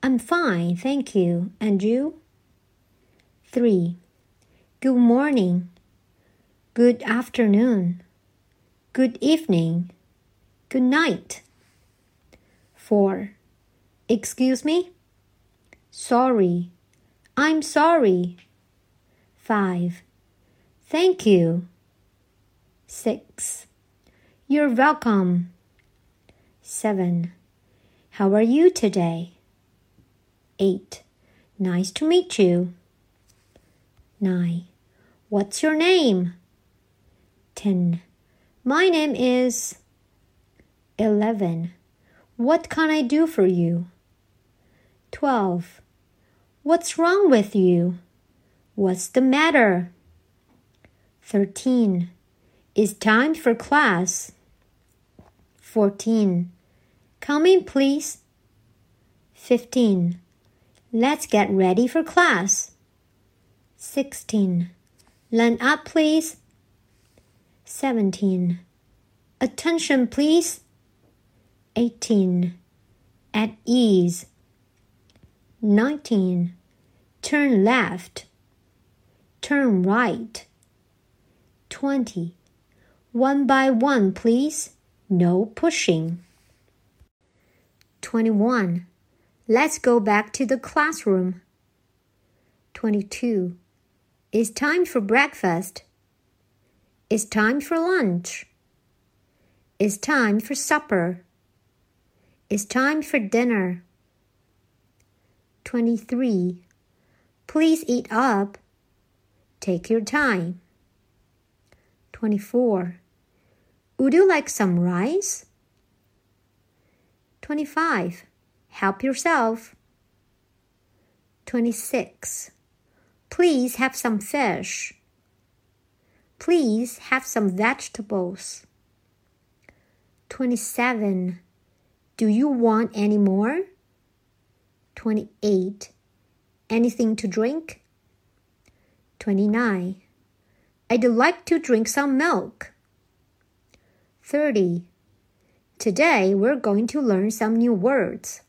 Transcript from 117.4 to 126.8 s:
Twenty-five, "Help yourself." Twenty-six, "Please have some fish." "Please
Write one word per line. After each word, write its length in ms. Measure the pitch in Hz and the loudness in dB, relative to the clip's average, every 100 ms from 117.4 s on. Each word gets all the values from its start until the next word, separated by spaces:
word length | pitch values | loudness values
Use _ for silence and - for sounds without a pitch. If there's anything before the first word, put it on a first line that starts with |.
Twenty-five, 800 | - 302 294 - 330 247 180 175 - _ _ _ _ - | -8 -6 -4 -4 -2 -2 -4 -8 -20 _ _ _ _ -4
"Help 200 | 196 196 | -4 -2
yourself." 760 | 262 262 339 320 226 226 - _ _ _ _ _ _ _ _ _ _ _ _ _ _ _ _ _ - | -4 -2 0 0 0 -4 -10 _ _ _ _ _ _ _ _ _ _ _ _ _ _ _ _ _ -8
Twenty-six, 1040 | 247 233 226 - - 135 _ - - - _ _ _ _ _ _ _ _ | -4 -2 -4 -6 -6 -6 _ -14 -12 -14 _ _ _ _ _ _ _ _
"Please 460 | - 349 285 247 233 | 0 2 2 -2 -2
have 180 | 262 | -4
some 240 | - 240 214 | -4 -4 -4
fish." 760 | 202 294 247 170 190 - - - _ _ _ _ _ _ _ _ _ _ _ _ _ _ | -4 -4 -2 -4 -8 -12 -12 -16 _ _ _ _ _ _ _ _ _ _ _ _ _ _
"Please 600 | - 349 262 214 | 0 2 2 0